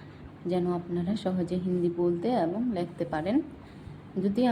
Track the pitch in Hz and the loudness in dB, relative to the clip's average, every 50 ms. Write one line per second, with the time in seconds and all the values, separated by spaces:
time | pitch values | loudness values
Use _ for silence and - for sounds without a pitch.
0 | - - - - - - - - - 180 180 180 175 175 175 175 175 - 175 175 | -18 -18 -18 -18 -18 -18 -18 -10 -4 -2 0 2 2 2 0 -2 -2 -2 -2 -2
1 | 175 175 214 220 - 190 185 185 175 175 180 180 180 185 180 180 175 175 170 175 | 0 0 0 0 0 0 0 0 0 0 0 0 0 2 2 2 2 2 2 4
2 | 175 175 175 170 175 226 254 226 170 160 180 214 247 254 220 180 175 160 - - | 4 4 4 2 2 2 2 4 2 2 2 0 0 0 0 0 -2 -4 -4 -4
3 | 170 - - 156 151 185 226 302 - - - - - - - - - - - - | -4 -2 -2 -2 0 2 2 2 2 0 -6 -14 -16 -18 -18 -16 -16 -16 -16 -16
4 | - - - 196 180 202 196 233 247 247 | -16 -8 -4 0 0 2 2 4 4 4